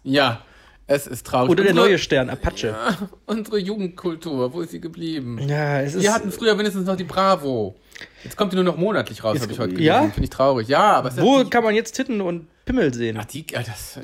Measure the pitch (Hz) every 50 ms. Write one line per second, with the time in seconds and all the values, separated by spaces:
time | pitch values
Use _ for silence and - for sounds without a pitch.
0 | - 135 135 143 139 127 117 110 - - - - - - - _ _ - 139 143
1 | - - 131 117 - - - 127 127 135 165 180 196 196 175 165 185 202 190 156
2 | - - 151 135 127 127 131 - - 170 - - - 113 107 110 113 226 190 156
3 | 202 185 - - _ - - 233 208 - 214 208 180 190 214 214 196 175 175 -
4 | - 175 165 156 160 170 147 131 123 127 143 175 170 165 - 165 - 165 170 170
5 | 165 165 160 151 131 120 120 113 139 139 143 151 151 143 143 135 135 143 151 185
6 | 185 208 220 226 214 196 - - 247 220 208 190 214 208 185 196 180 190 190 180
7 | 185 139 - 185 190 190 190 165 143 139 131 117 104 92 - _ _ _ - -
8 | - - _ - - - - - 208 190 185 185 185 180 156 147 175 214 208 143
9 | 117 - 107 - - 110 107 147 120 104 - 117 117 98 90 170 160 156 180 247
10 | 302 320 - - 120 - - - 131 139 135 120 110 110 139 160 196 214 185 135
11 | 120 127 127 131 170 233 277 269 254 180 240 240 233 220 208 220 226 - - -
12 | 262 - 233 208 190 175 170 170 - - _ _ _ - - - 151 143 120 117
13 | 120 113 110 110 110 - - 143 156 - - 117 117 113 107 - - - - -